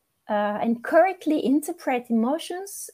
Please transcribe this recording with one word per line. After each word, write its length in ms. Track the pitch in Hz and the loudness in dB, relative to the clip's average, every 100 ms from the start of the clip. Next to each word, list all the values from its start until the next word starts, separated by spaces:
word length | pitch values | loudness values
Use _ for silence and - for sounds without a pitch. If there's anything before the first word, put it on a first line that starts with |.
| _ _ - | _ _ -4
uh, 300 | 208 208 208 | -2 0 0
and 220 | 233 233 | 0 -2
correctly 600 | - 330 370 370 302 311 | 2 4 4 2 -2 0
interpret 640 | 226 294 359 339 294 247 247 | 2 0 0 -6 -4 -4 0
emotions 800 | 226 226 320 - 359 392 - - | 0 0 -2 -6 -10 -10 -14 -12